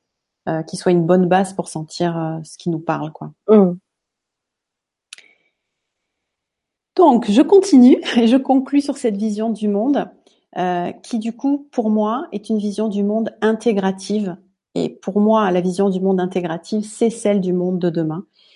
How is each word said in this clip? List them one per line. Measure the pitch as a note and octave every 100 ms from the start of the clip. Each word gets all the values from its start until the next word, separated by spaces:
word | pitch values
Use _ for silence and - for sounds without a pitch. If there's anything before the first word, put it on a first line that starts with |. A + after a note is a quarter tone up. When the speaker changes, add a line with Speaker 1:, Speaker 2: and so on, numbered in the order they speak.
| _ _ _ _ -
Speaker 1:
euh, | D#3+
qui | D#3+ F#3
soient | F#3+
une | F3 E3
bonne | F#3 F3
base | F#3 F#3+
pour | - -
sentir, | D#3+ D#3 - F3 E3
euh, | D#3+ D#3+
ce | D#3 -
qui | F3
nous | D#3+
parle, | D#3+ D3+ D#3
quoi. | - D#3 - -
Speaker 2:
Mm. | G#3+ F#3 F3+ _ _ _ _ _ _ _ _ _ _ _ _ - - - _ _ _ _ _ _ _ _ _ _ _ _ _ _ _ _ -
Speaker 1:
Donc, | E4 A#3+ G#3
je | G#3
continue | D4+ G4 F#4+ C4+ B3 D#4+ - A#3+
et | A3+
je | C4
conclus | C4 C4+ C4+ C#4+
sur | C#4+ C4+
cette | A#3+ G3+
vision | A3 G#3 A3+
du | G3+ G#3
monde, | G3+ B3 C4+ F3 - _ _ _ -
euh, | F3+ F3 F3
qui | - - A3+
du | A3+ A3+
coup, | C#4 C#4+ C#4+
pour | - G#3+
moi, | G#3+ G#3+ A#3+ E4+
est | G3+ -
une | A3
vision | G#3 G3 G#3+
du | G3+
monde | G3+ A3 A3 -
intégrative. | G#3+ A3 A#3+ G3+ F#3+ F#3+ - G#3 G3 E3+ _ _ _ F3
Et | D#3+
pour | - - G3+
moi, | G#3 A3 G3+
la | F3+
vision | F3+ F3+ G3+
du | F#3
monde | F#3+ F#3
intégrative, | F3+ F#3 F3 E3+ - G#3+
c'est | G#3+ - A#3
celle | A3+ G#3 G3+
du | F3+
monde | F3+ F3+ F#3
de | F3
demain. | E3 D#3+ D#3+ - _ _